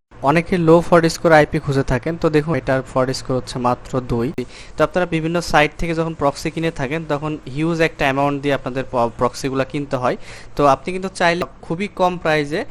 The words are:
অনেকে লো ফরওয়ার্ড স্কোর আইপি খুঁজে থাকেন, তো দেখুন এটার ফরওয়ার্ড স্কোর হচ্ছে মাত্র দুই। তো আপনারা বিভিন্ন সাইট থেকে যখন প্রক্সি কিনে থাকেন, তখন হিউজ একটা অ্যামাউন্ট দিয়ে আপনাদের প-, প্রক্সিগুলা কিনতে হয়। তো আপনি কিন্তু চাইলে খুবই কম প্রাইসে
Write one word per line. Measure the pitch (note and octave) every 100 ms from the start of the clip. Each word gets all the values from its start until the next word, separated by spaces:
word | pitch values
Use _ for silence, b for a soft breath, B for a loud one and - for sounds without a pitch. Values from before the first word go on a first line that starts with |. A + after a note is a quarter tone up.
| _ -
অনেকে | C3+ E3 E3 F#3
লো | D#3+ E3+
ফরওয়ার্ড | - F3 E3
স্কোর | - E3+
আইপি | D#3 D3 D#3
খুঁজে | C#3+ C3+
থাকেন, | C3 B2 D#3+ E3
তো | D#3+
দেখুন | D3+ D#3 C3
এটার | B2 C3
ফরওয়ার্ড | B2 C3 B2+
স্কোর | B2 - B2+
হচ্ছে | - B2+
মাত্র | A#2+ B2 - C3
দুই। | B2 A#2 A2+ - B2 B B -
তো |
আপনারা | D3+ F#3 F3
বিভিন্ন | E3 D#3+ F3
সাইট | - D#3 D3+ -
থেকে | E3+ D#3+
যখন | E3
প্রক্সি | D#3+ C#3+ - E3
কিনে | D#3+ D#3+
থাকেন, | D#3+ B2+ E3 D3+
তখন | C#3+ D#3 D3+ C3+ C#3
হিউজ | E3 E3
একটা | D#3+ - C#3+
অ্যামাউন্ট | C#3 C#3+ C#3+
দিয়ে | C#3+
আপনাদের | C3+ C3 C3 A#2
প-, | B2+ A#2 -
প্রক্সিগুলা | B2 - C3+ C3+
কিনতে | B2+ D3 C#3 C3
হয়। | B2+ G3+ B B B -
তো | C#3+
আপনি | C3 F#3
কিন্তু | F#3 F#3+ -
চাইলে | F3 F3 E3 -
খুবই | - E3+ G3+
কম | - F3+ F3
প্রাইসে | E3 D#3 D3 F3 -